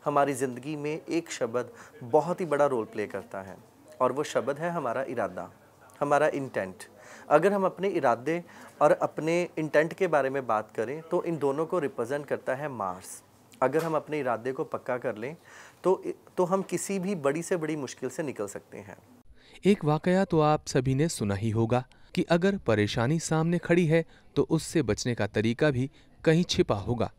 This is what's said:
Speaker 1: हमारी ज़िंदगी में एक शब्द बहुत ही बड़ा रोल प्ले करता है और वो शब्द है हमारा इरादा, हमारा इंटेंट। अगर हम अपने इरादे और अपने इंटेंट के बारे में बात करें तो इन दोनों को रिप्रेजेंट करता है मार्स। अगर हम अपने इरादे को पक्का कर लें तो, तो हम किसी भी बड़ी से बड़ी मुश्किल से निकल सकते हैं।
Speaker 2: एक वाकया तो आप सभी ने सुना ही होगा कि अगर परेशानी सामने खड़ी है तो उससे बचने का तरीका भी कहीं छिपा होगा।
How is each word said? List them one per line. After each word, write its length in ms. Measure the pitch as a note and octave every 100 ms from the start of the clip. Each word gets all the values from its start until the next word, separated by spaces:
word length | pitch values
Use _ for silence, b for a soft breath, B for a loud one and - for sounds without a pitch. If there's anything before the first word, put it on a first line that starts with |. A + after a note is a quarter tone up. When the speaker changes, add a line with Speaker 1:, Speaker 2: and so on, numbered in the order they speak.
| -
Speaker 1:
हमारी 280 | C#3+ C#3+
ज़िंदगी 420 | C3 C3 B2 C3+ D3+
में 260 | D3 D#3 -
एक 220 | D#3+ E3
शब्द 380 | - B2 A#2+ A#2+ B B -
बहुत 380 | A#2+ D3+ D3+ F3
ही 40 | F3
बड़ा 200 | C#3+ C#3+
रोल 200 | B2 G#2+
प्ले 220 | A2 G2
करता 340 | G2 - G2
है 160 | F#2+ F2+ - _ - -
और 100 | B2+
वो 120 | B2+
शब्द 360 | D3 C3 A#2 C#3+
है 100 | E3+
हमारा 340 | E3+ B2+ A#2
इरादा, 480 | C3+ A#2+ G2 F#2 F2 - - _ - -
हमारा 280 | C#3+ C#3+ D3+
इंटेंट। 480 | C#3 C3 A#2 F#2 F#2 - - B B B
अगर 240 | D3+ F#3+
हम 120 | G3+ F#3
अपने 220 | - F#3+
इरादे 560 | E3+ C3+ A#2 C3 E3 E3+ B B -
और 100 | D3+
अपने 580 | F3 D3+ - D#3 E3+ F3 -
इंटेंट 360 | D#3 D3 D#3+
के 140 | - F#3
बारे 220 | D3+ C3+
में 180 | C#3 A#2+
बात 240 | A2 A2
करें 300 | - A2 D3+
तो 220 | D#3+ F3
इन 140 | E3+ D#3+
दोनों 280 | C#3 C#3 E3
को 140 | F#3
रिप्रेजेंट 460 | C#3 - A#2 C#3+ C#3+
करता 300 | A#2+ - C3
है 140 | D3
मार्स। 540 | A#2+ F#2+ F2+ - - _ _ _ -
अगर 220 | B2+ D3+
हम 120 | D#3+ D3+
अपने 240 | - D3+
इरादे 320 | B2+ A2+ C3
को 120 | C3
पक्का 340 | A#2+ G#2+ - B2+
कर 180 | B2+ G#2
लें 220 | B2 E3 B B B B
तो, 200 | F3 F#3 - - - -
तो 80 | F3
हम 160 | G3
किसी 380 | - F3 - G3
भी 160 | F3+ G3
बड़ी 280 | C#3 D#3
से 140 | E3+ F3+
बड़ी 180 | D#3 D#3
मुश्किल 340 | B2+ - B2+
से 140 | -
निकल 240 | D#3 G#2+ G2+
सकते 300 | - _ -
हैं। 200 | F#2+ - _ - - B B B F#3
Speaker 2:
एक 200 | G#3 D3+
वाकया 400 | D3+ F3+ F3+ G3
तो 140 | D#3+
आप 280 | D3+ D3+ -
सभी 280 | D3 B2+ C3
ने 120 | E3
सुना 260 | - G#2 G2
ही 140 | A2
होगा 360 | G#2+ A2+ B2 - b b -
कि 80 |
अगर 340 | - E3+ F#3+ G3+
परेशानी 600 | - G#2+ G#2 - A#2 E3
सामने 380 | - D#3+ E3 F3
खड़ी 280 | - F3 E3
है 200 | E3 D#3+ b b -
तो 60 |
उससे 400 | - D#3+ - E3+
बचने 340 | A#2+ G#2 B2+ A#2
का 120 | G#2
तरीका 440 | G#2+ A2 A#2 D3+
भी 200 | B2 C3+ b b b
कहीं 200 | - D#3+
छिपा 320 | F3+ - F3 G#2
होगा। 360 | F#2+ A#2+ G2